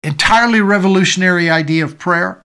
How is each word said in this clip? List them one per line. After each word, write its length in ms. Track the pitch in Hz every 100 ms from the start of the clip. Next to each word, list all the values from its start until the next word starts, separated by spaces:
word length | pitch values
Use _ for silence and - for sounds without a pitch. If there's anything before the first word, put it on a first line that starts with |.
Entirely 580 | 151 147 - 220 240 220
revolutionary 880 | 202 202 190 190 180 - 185 180 170
idea 360 | 160 151 160
of 140 | 151 151
prayer. 440 | - 170 180 196